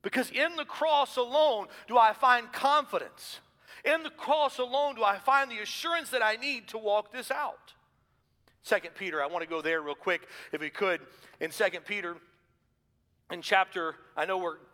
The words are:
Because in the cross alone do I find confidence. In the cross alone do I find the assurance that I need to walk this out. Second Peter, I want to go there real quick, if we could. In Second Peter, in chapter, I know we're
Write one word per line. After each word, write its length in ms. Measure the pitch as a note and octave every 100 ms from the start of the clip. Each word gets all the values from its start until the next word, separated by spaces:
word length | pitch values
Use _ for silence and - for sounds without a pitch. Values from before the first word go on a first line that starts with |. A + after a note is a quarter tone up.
Because 280 | G3+ C4 B3
in 240 | A#3+ D#4+
the 100 | E4
cross 520 | D4 - D#4+ D4 C4+ -
alone 500 | A#3+ C#4+ D4+ A3 F3+ - -
do 100 | A#3
I 140 | A3
find 400 | G#3 C4 B3 A3+
confidence. 880 | - C#4 D4 C4 E3+ B2 - - - _ _ _ -
In 200 | - D#4+
the 60 | D#4
cross 480 | - - D4+ C#4+ -
alone 360 | B3 C4+ C#4+
do 80 | C4+
I 160 | G#3+ G3
find 320 | C4+ C4+ C4+
the 80 | A3+
assurance 520 | G#3 - D#4 E4+ D4
that 120 | B3+
I 140 | G#3+ A3
need 320 | C#4 C4 G3+
to 100 | A3+
walk 320 | G#3+ G#3 G#3
this 220 | B3+ A#3
out. 420 | C4+ C#4+ - - _ _ _ _ _ _ _ _ _
Second 320 | - G3+ E3
Peter, 260 | - F#3+ D#3
I 60 | C#3+
want 160 | E3+
to 60 | E3
go 140 | E3
there 200 | D#3 E3
real 140 | D3 C#3+
quick, 320 | - E3+ - - -
if 80 | D3
we 100 | D3+
could. 300 | - G3 E3 - - - -
In 100 | D#3+
Second 340 | - G3+ F3 D#3
Peter, 300 | G#3 F3 E3+ _ _ _ _ _ _ _ _ _ _ _
in 100 | F3
chapter, 540 | - F#3+ F#3+ F#3 E3 - - -
I 100 | D#3+
know 120 | F#3+
we're 200 | F3 D#3 -